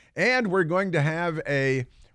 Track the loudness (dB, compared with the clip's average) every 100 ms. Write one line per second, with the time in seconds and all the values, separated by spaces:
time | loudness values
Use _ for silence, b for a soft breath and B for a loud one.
0 | b -2 0 0 0 0 2 0 0 0
1 | 0 0 -2 -4 -2 0 0 0 -4 b
2 | b